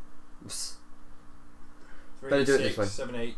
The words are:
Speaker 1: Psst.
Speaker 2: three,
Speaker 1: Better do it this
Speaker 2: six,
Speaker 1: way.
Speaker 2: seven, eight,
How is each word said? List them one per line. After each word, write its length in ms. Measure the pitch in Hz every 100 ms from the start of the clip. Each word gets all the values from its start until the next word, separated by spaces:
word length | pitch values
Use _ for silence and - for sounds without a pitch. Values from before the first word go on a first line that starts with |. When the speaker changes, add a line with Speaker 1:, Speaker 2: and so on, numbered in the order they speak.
| - - - - -
Speaker 1:
Psst. 260 | - - - - - - - - - - - - - - - - -
Speaker 2:
three, 80 | 139
Speaker 1:
Better 160 | 139 135
do 100 | 135
it 20 |
this 80 | 127
Speaker 2:
six, 100 | -
Speaker 1:
way. 80 | 101
Speaker 2:
seven, 300 | - 127 120
eight, 200 | 117